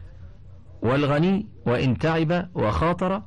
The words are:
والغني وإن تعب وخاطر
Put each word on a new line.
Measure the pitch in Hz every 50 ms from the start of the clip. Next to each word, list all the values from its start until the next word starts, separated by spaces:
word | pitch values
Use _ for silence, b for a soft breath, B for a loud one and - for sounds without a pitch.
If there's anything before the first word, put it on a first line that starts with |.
| B B B B B B B B B B - - - - - -
والغني | - 113 131 139 147 135 147 147 165 190 196 185 - - - - -
وإن | - 120 - - 135 113 -
تعب | - 160 165 165 165 156 175 175 180 - -
وخاطر | - 113 107 104 - 160 165 175 180 190 180 190 214 -